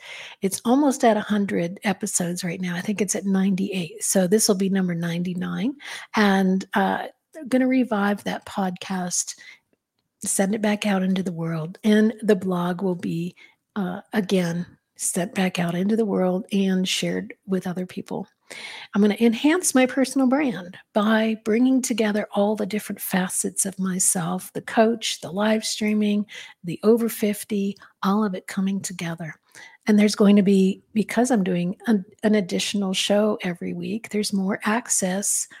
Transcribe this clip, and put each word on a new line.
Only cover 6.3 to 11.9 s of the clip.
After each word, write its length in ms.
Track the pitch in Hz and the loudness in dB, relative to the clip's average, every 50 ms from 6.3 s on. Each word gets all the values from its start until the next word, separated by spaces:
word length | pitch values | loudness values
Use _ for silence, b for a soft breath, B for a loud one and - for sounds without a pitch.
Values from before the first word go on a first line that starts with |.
| 196 190 190 185 185 190 - - - | 4 4 4 4 2 0 -2 -2 0
uh, 320 | 202 190 190 190 185 - - - _ _ _ - | 0 2 2 0 -2 -4 -8 -12 _ _ _ -16
I'm 120 | 320 311 | -12 -6
gonna 200 | 220 254 254 262 | 0 0 2 2
revive 560 | 254 262 262 247 - 220 202 202 202 208 202 - | 2 2 2 2 0 0 0 0 0 0 -2 -4
that 200 | 190 175 - - | -8 -8 -8 -10
podcast, 920 | - - - 196 185 180 - - - 190 185 180 180 - - - - - B B B B B B B _ _ _ _ _ _ _ _ _ - - | -8 -4 -2 -2 -2 -4 -6 -8 -8 -6 -6 -6 -4 -4 -6 -6 -6 -10 B B B B B B B _ _ _ _ _ _ _ _ _ -10 -6
send 300 | - - - 196 190 214 | -4 0 0 0 0 0
it 80 | 220 | 0
back 240 | 208 214 208 202 - | 0 0 0 0 0
out 160 | 208 196 190 | 0 0 0
into 220 | 185 185 190 190 180 | 2 0 0 0 -2
the 80 | 185 | -4
world. 480 | 170 165 165 165 165 160 156 165 196 - - | -4 -6 -6 -4 -4 -6 -6 -8 -8 -2 2
And 300 | 214 | 4